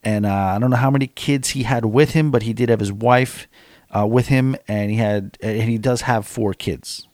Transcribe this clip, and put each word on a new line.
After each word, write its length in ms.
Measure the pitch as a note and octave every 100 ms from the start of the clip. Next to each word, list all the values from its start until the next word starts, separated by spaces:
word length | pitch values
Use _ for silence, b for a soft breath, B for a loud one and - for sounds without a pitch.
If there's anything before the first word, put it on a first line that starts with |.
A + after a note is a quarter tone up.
And, 220 | A2+ G#2+ G#2
uh, 280 | G2 G2 G2
I 40 |
don't 100 | B2+
know 80 | B2
how 140 | C3+
many 160 | C#3 C3+
kids 420 | - - C#3+ B2+
he 140 | C#3
had 200 | A2+ B2+
with 280 | A2+ A2 D3+
him, 200 | D#3+ D#3
but 120 | C3
he 100 | A2
did 160 | A2+ A#2+
have 100 | A2+
his 140 | G2+
wife, 540 | G2+ A2+ B2 B2+ - - b b b b
uh, 140 | G2+ G#2
with 200 | B2 B2
him, 280 | C3+ C3 C3 -
and 220 | G#2 G#2
he 60 | G#2+
had, 400 | A2 G#2 G2 -
and 220 | A2 G#2+
he 140 | A2+ A#2
does 240 | A#2 B2
have 240 | - A#2 G#2
four 280 | - G#2+
kids. 540 | F#2+ - D2+ - - -